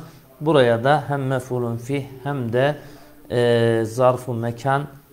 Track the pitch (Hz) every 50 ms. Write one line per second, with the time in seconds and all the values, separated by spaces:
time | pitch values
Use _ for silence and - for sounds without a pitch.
0 | - - - - - - - - 147 160 156 139 123 120 117 113 117 139 151 151
1 | 120 110 143 139 131 131 135 127 - - 127 123 120 117 117 117 120 - 143 139
2 | 135 - 135 - - 143 143 135 120 113 117 123 135 147 151 147 - - - -
3 | - - - - - - - 123 120 120 120 117 117 117 113 113 113 107 107 127
4 | 127 127 127 127 - 135 120 113 117 117 117 - - 139 135 143 147 - - -
5 | - -